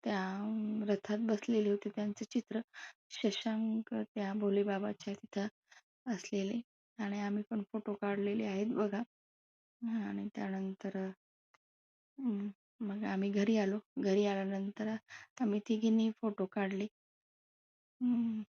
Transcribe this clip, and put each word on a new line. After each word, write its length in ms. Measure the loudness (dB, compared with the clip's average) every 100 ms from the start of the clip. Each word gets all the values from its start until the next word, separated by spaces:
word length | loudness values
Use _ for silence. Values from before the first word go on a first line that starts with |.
त्या, 160 | 0 -2 -2 -4
अं, 460 | -4 -2 -2 -2
रथात 340 | 0 0 0 -2
बसलेले 480 | 2 0 2 2 4
होते, 200 | 2 -2
त्यांचं 360 | -2 -4 -4 -2
चित्र 340 | -2 -2 -4 -6 -12 -18 -18 _
शशांक 800 | -2 0 0 -2 0 0 0 -2
त्या 400 | -4 -4 -4 -2
भोलेबाबाच्या 800 | 0 2 4 2 0 -2 -4 -8
तिथं 340 | -8 -6 -4 -4 _ _ -20 _ _ -6
असलेले 560 | -6 -2 -2 0 -2 -6 _ _ -8
आणि 200 | -4 -2
आम्ही 240 | -2 -2 -2
पण 120 | -4
फोटो 300 | -2 -6 -4
काढलेले 520 | -4 -2 0 0 0 0
आहेत 280 | 0 0
बघा. 280 | 2 0 0 -4 _ _ _ _ _ _ _ -4 -2 -2
आणि 220 | -4 -4 -4
त्यानंतर, 760 | -4 -2 -4 -4 -6 -4 -6 -8 _ _ _ _ _ _ _ _ _ -4
अं, 300 | -2 -2 -4 -8 _ _
मग 240 | -4 -2
आम्ही 260 | 0 0 2
घरी 260 | 4 4 6
आलो. 220 | 4 0 -4 -2
घरी 260 | 4 6 4
आल्यानंतर 600 | 2 0 -2 -4 -4 -4 -4 _ -20 -18 -2
आम्ही 180 | 2 2 2
तिघींनी 420 | 2 6 6 4 2
फोटो 240 | -4 -2 -2
काढले. 420 | 0 -2 0 -4 _ _ _ _ _ _ _ _ _ _ _
हं. 420 | 2 2 2 -2 -6